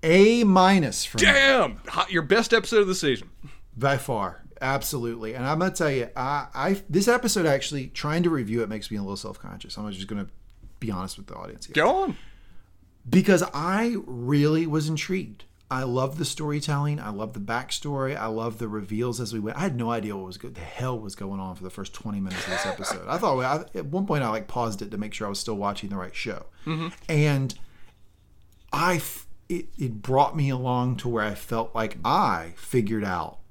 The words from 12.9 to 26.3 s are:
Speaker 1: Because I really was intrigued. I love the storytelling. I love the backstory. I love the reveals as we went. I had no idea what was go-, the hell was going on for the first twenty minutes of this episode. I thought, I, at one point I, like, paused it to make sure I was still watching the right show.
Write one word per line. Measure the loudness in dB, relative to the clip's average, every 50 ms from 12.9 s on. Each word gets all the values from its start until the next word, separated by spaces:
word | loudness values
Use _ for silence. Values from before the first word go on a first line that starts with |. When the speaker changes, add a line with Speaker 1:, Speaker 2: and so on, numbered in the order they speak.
| _ _ _ 4
Speaker 1:
Because | 4 6 8 8 6 6 6 2 -4
I | -4 -2 0 0 0 0 0 -2 -4 -6
really | -8 -8 -6 0 2 4 6 6 6 4 2 2
was | 2 0 0 0
intrigued. | 0 -4 -4 -2 -2 -4 -4 -4 -8 -14 -18 -20 -20 _ _ _ _
I | -4 -4 -2
love | 0 0 0 0 0 -2
the | -4 -4
storytelling. | -4 -4 -4 -4 -2 -2 -2 -2 0 0 0 2 0 -2 -2
I | -4 -6
love | -6 -6 -6 -6 -6
the | -10
backstory. | -6 -4 -4 -4 -2 -4 -6 -6 -4 -4 -4 -2 -2 -2 -2
I | -4 -4
love | -4 -4 -2 -4 -4 -4 -6
the | -6
reveals | -6 -4 -6 -6 -4 -4 -2 -2 -2 -2 -4
as | -6 -6 -4
we | -4
went. | -4 -4 -4
I | -2
had | -2 -2 -2
no | -2 -2 -2
idea | -2 -2 -4 -4 -6
what | -8 -8
was | -10 -12
go-, | -14 -14 -14
the | -12 -12
hell | -14 -12 -8 -6 -4 -4 -4 -4
was | -6 -10 -10
going | -8 -8 -8 -6 -6
on | -6 -8 -10
for | -10 -12
the | -12
first | -10 -10 -10 -10 -10
twenty | -10 -8 -6 -4 -4
minutes | -4 -4 -6 -6 -6
of | -4
this | -4 -4 -4
episode. | -4 -6 -6 -6 -6 -6 -6 -6
I | -6 -4
thought, | 0 0 0 2 2
I, | 0 0 -2 -2 -4 -6 -8
at | -8 -6
one | -4 -2 -2 -2
point | 0 0 0 0
I, | 0
like, | -2 -2 -4
paused | -4 -4 -2 -2 -2 -2 -4
it | -8 -8
to | -6
make | -6 -6 -6 -6
sure | -6 -6
I | -4
was | -4 -6
still | -4 -4 -4
watching | -2 -2 -2 -2 -4 -6 -6
the | -6
right | -6 -6 -6 -6
show. | -6 -6 -6